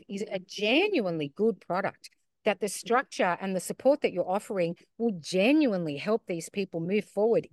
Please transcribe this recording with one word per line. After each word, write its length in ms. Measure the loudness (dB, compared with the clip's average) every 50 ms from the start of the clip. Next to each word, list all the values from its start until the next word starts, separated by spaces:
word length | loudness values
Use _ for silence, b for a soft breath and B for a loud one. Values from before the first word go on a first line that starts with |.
| -6 -8
is 160 | -8 -8 -6 -6
a 60 | -6 -8
genuinely 920 | -8 -10 -6 -2 0 2 4 4 4 2 2 0 0 0 0 -2 -4 -4 -2
good 240 | 0 0 0 0 -2
product, 520 | -4 -4 -4 -2 -2 -4 -6 _ -14 -20 _ _ _ _ _ _ -2
that 140 | -2 0 0
the 100 | -2 -6
structure 640 | -6 -6 -2 0 2 2 2 0 -2 0 0 0 0 0
and 140 | -2 -4 -4
the 40 | -4
support 420 | -4 -6 -6 0 2 2 4 4
that 120 | 2 -2 -2
you're 160 | -2 -2 0
offering 460 | -2 -2 -2 -4 -2 -2 0 -2 -2 -6 b b b -4
will 180 | -2 -2 -2 -4
genuinely 800 | -6 -2 0 2 4 4 6 4 4 2 2 0 -2 -4 -4 -4
help 260 | -2 -2 -2 -2 -2 -4
these 220 | -8 -6 -8 -8
people 300 | -6 -6 -6 -4 -4 -6
move 260 | -2 0 0 0 -2
forward 420 | -2 -2 0 2 4 4 2 0 -2